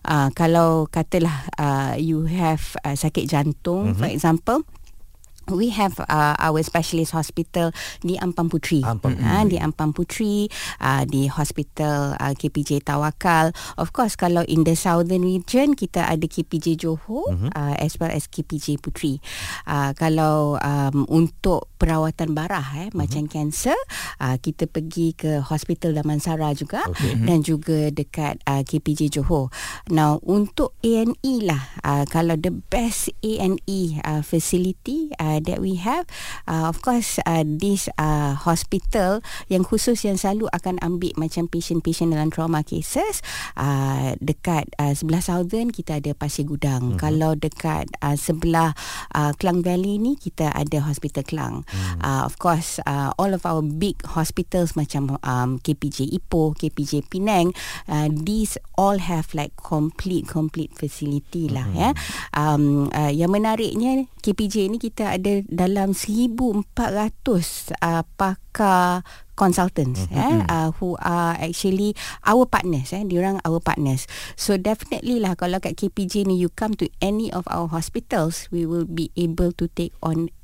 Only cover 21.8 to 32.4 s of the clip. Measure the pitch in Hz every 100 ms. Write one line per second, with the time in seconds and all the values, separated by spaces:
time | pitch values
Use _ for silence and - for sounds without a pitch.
21.8 | 160 160 156 - 156 151 170 190 135 143
22.8 | 196 - 92 143 151 156 151 - 240 403
23.8 | 539 - - - 131 127 - 147 160 165
24.8 | 160 170 165 160 156 151 139 156 - 170
25.8 | 170 151 147 147 170 160 151 143 143 226
26.8 | 359 - 143 110 113 170 151 156 156 156
27.8 | 151 147 147 - 147 - - 139 139 151
28.8 | - 147 151 147 135 160 131 - - -
29.8 | - 160 151 151 - 202 202 - 269 -
30.8 | 226 226 226 - 269 247 202 143 131 -
31.8 | 143 143 143 165 165 160